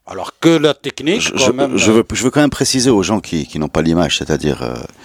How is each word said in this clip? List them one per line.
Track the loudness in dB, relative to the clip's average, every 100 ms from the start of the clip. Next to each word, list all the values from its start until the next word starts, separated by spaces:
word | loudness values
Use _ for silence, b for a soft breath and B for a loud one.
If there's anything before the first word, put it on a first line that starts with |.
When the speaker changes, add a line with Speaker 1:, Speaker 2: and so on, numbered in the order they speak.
| -14
Speaker 1:
Alors | -12 -12 0
que | 2
la | 4 2
technique, | 0 -8 -6 -2 -2
Speaker 2:
Je, | -2
Speaker 1:
quand | 0
Speaker 2:
je, | 0
Speaker 1:
même, | 0 -2 0
Speaker 2:
je | 2
Speaker 1:
euh, | 2
Speaker 2:
veux, | 2
je | -2
veux | -2
quand | 2
même | 0
préciser | 0 -2 0 2
aux | 2
gens | 2 -2
qui, | -2 -6 -4
qui | -6
n'ont | -2
pas | 0
l'image, | 2 2 0 -2
c'est-à-dire, | -2 -2 -2 -2
euh, | -6 -8 -12 B